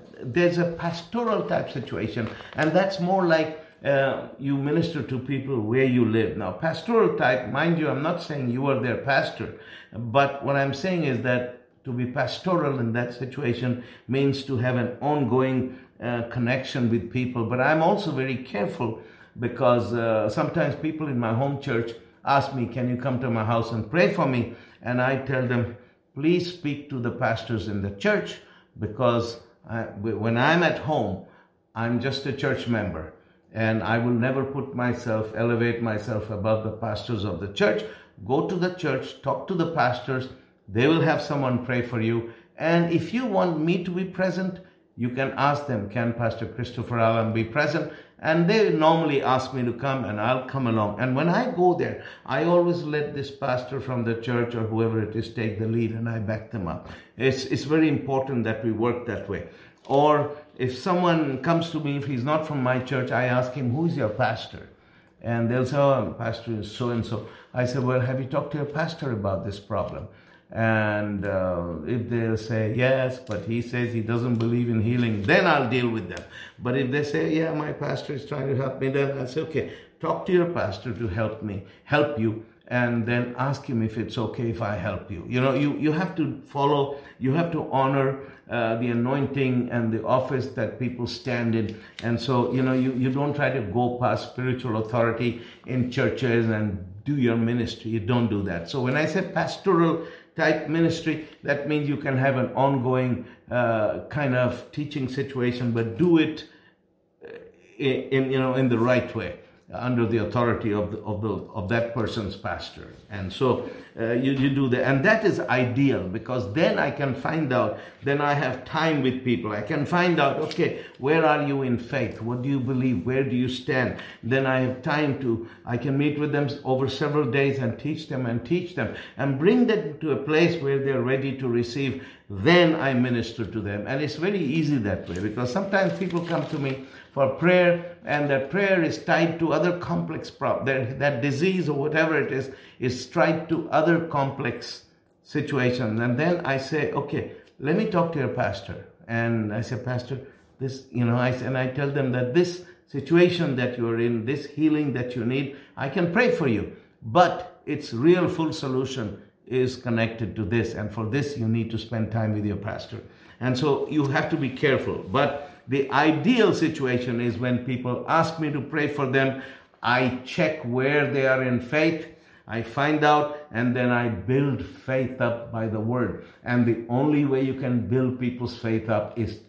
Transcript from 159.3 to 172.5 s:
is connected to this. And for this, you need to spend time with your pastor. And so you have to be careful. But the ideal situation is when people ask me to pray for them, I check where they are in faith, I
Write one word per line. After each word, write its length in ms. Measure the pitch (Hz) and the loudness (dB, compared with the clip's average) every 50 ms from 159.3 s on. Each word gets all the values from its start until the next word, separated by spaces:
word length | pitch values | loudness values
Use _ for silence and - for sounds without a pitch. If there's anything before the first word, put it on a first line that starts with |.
| _ _ _ - | _ _ _ -4
is 280 | 120 131 127 123 127 | 0 0 2 0 0
connected 600 | - - 127 113 113 117 113 - - 117 92 - | -4 -4 -2 0 2 0 0 -2 -4 -6 -6 -4
to 100 | 110 107 | -4 -2
this. 300 | 92 117 117 104 - - | 0 2 0 0 0 -2
And 160 | 92 107 101 | -4 -6 -6
for 140 | - 113 110 | -4 -4 -4
this, 300 | 104 117 143 143 - - | -2 0 -2 -2 -2 -2
you 120 | 120 113 110 | -2 0 0
need 240 | 113 117 110 113 | 2 0 0 -2
to 80 | 113 110 | -4 -6
spend 320 | - - 120 110 110 95 | -6 -4 -4 -2 -2 -2
time 220 | 110 113 110 107 104 | 0 0 0 0 0
with 120 | 104 104 | 0 0
your 120 | 104 98 101 | -2 -2 -4
pastor. 420 | 104 104 - - - - 123 - - - - - - - - - | -6 -8 -8 -8 -10 -12 -14 -14 -14 -16 -20 -20 -20 -20 -12 -4
And 180 | 117 131 127 127 | -2 0 0 2
so 300 | 151 147 139 - - - | 2 2 2 2 0 -2
you 160 | 156 151 139 127 | 0 0 2 2
have 220 | 139 156 151 - | 2 0 0 0
to 80 | 165 147 | 0 0
be 120 | 135 123 | 0 -2
careful. 540 | - - 147 139 127 113 - 104 85 - - 90 | -2 2 2 4 4 4 2 0 -4 -4 -4 -2
But 380 | 98 135 143 - - - - - - - - - | 0 2 2 2 0 -4 -8 -12 -16 -16 -8 -4
the 200 | 127 139 - - | 0 0 0 2
ideal 640 | 120 139 151 160 147 143 135 208 254 233 208 170 - | 2 4 4 4 4 4 4 4 6 6 6 4 4
situation 640 | - 160 143 - - 139 127 123 120 - 127 117 117 | 4 2 0 0 0 0 0 0 0 0 0 -2 0
is 180 | 120 120 107 101 | 0 0 -2 0
when 280 | 127 123 123 117 - | 0 0 0 0 0
people 400 | 139 127 120 123 127 123 - - - | -2 -4 -4 -2 -2 -4 -4 -2 2
ask 320 | 147 165 165 165 - - | 2 2 2 2 0 -4
me 120 | 156 147 | -4 -2
to 100 | 143 143 | -2 -4
pray 260 | 117 - 160 151 147 143 | -4 -4 -2 -2 -2 -2
for 180 | - - 139 | -2 -2 -2
them, 360 | 123 131 135 135 131 127 - - - - - - _ _ - | 2 4 4 4 2 0 -4 -8 -14 -16 -20 -20 _ _ -4
I 380 | - 113 123 131 131 123 123 - - | 0 2 2 4 2 2 0 -2 -8
check 360 | - - 175 160 151 - - - | -6 -2 0 0 0 0 -2 -4
where 480 | 120 120 127 131 139 147 147 143 127 | -2 0 0 2 2 4 2 2 2
they 160 | 143 139 135 131 | 2 2 2 4
are 160 | 131 131 131 | 4 2 2
in 160 | 127 123 117 | 2 0 0
faith, 480 | - - 151 151 156 165 165 - - - - - - - - - - | -2 0 0 2 2 2 2 -2 -6 -10 -16 -20 -20 -20 -20 -20 -12
I 140 | - | -8